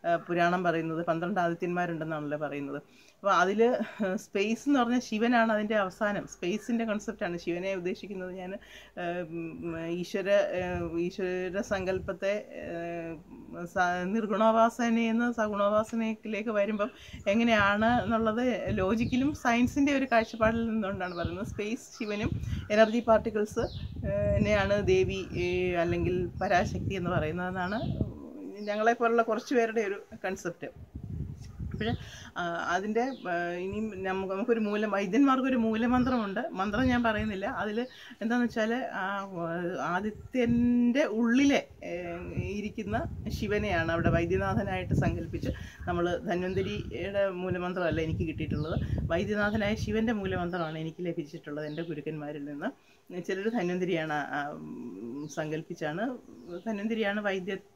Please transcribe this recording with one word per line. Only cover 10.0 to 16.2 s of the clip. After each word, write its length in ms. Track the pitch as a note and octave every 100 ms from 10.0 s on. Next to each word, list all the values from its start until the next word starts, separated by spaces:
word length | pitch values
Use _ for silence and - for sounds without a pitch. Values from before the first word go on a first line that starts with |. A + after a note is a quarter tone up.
| F3 G3 F#3+ G3+ -
ഏ, 100 | F3+ F3+ F3+ E3+ E3
ഈശ്വര 600 | F3 G3 F#3 F#3 F3+ F#3
സങ്കല്പത്തെ, 720 | - G3 F#3 F#3+ F#3 F3+ G3 G#3 - -
ഏ, 100 | - E3+ E3+ E3+ E3 D#3+ F3+ - - D#3+ F3
സ-, 400 | F#3+ F3+ F3+ F3+
നിർഗുണോപാസനയിൽ 1040 | A3 G#3+ G3+ A3 A3+ A3+ A3+ A#3 A3+ A3+
നിന്ന് 220 | A3+ A#3+
സഗുണോപാസനയിലേക്ക് 1160 | A#3 G#3+ G3+ G3+ G#3+ A3 A3+ A3 A3